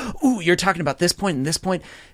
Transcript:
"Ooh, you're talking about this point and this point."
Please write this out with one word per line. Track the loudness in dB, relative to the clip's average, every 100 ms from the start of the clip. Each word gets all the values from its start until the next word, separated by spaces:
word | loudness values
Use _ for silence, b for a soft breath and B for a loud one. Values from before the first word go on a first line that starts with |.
| -6 B 2
"Ooh, | 2
you're | 2 2
talking | 2 0
about | 0 0
this | 0
point | 0 -2 0
and | -2
this | -2
point." | -2 -4 B B B